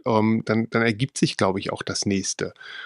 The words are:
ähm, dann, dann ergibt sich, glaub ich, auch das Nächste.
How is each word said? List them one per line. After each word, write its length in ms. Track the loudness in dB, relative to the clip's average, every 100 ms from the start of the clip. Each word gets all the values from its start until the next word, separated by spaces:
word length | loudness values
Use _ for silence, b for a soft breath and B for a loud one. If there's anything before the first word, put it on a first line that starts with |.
| 0
ähm, 360 | 4 4 2
dann, 240 | 2 0 0
dann 100 | 0
ergibt 360 | 0 0 -4 0
sich, 200 | 0 2
glaub 200 | 0 2
ich, 140 | -4
auch 120 | -6
das 220 | -6 -4 0
Nächste. 480 | 0 -2 -6 -8 -8 B B